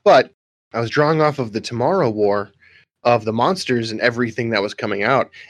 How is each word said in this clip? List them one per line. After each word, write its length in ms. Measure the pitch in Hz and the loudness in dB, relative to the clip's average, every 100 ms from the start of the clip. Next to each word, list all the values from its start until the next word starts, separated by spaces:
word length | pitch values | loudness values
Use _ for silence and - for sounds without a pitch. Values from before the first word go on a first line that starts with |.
but 280 | - 135 - _ _ _ _ | 4 4 4 _ _ _ _
I 80 | 113 | -6
was 100 | 113 | -2
drawing 300 | 147 147 160 | 0 2 2
off 160 | 151 143 | 2 0
of 140 | 120 | -4
the 80 | 104 | -6
Tomorrow 500 | - 117 135 190 131 | -6 -2 0 0 0
War, 400 | 107 104 101 98 _ _ _ _ _ | 0 0 0 -4 _ _ _ _ _
of 200 | 120 120 | 2 2
the 80 | 110 | 0
monsters 600 | 110 139 185 - 120 110 | 0 0 0 -2 -2 -2
and 80 | 107 | -2
everything 500 | 120 117 120 110 117 | -2 0 -4 -4 -2
that 120 | 107 | -2
was 120 | 104 | -2
coming 300 | - 110 98 | -6 -6 -2
out, 260 | 107 135 - - - | 0 0 0 -8 -16